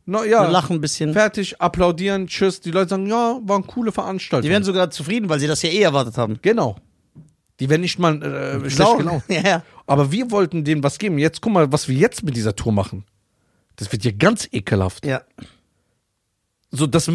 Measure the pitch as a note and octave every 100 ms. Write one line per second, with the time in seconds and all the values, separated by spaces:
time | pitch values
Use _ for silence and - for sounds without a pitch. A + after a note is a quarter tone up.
0 | - G#3 A3 A3+ F3+ F3+ C#3 E3+ D3 -
1 | D#3 F3 G#3+ G#3 F#3+ - F3 F3 F3 E3
2 | G3 G3 F3+ - F#3+ F3+ F3 F3 F3+ F#3+
3 | G3 A#3 A#3 B3+ G#3 G3+ F#3+ B3 A3+ G3
4 | - F#3+ - C#3+ C#3+ G3+ G3 F#3 F3+ -
5 | D3 A#3 G3+ D3+ D3 D#3 E3 F#3 F#3 C#3
6 | B2+ A2+ A2+ A2+ F#3 A#3 C3+ G2 - _
7 | _ - - _ _ - C3+ D#3 F3+ -
8 | F3 D3+ D3+ C#3 C3+ C#3 C#3 C#3 G3+ C4
9 | E3+ D#3+ - E3+ F#3+ E3+ - - - D3
10 | C#3 G3 B3+ G#3 F3 E3+ D3 D#3 C3+ -
11 | G#3 D3+ D#3 - - G3 D3 D3 - C3
12 | F#3+ - D#3+ A#2+ G#2+ G#2 A#2 G#2 G2 F#2+
13 | - _ _ _ _ _ _ - G#2+ A2
14 | A#2+ G2+ F3+ A3+ - - - G2+ F#2+ -
15 | D3 C3 - - - _ _ _ _ _
16 | _ _ _ _ _ _ _ C3 D3+ D#3+
17 | -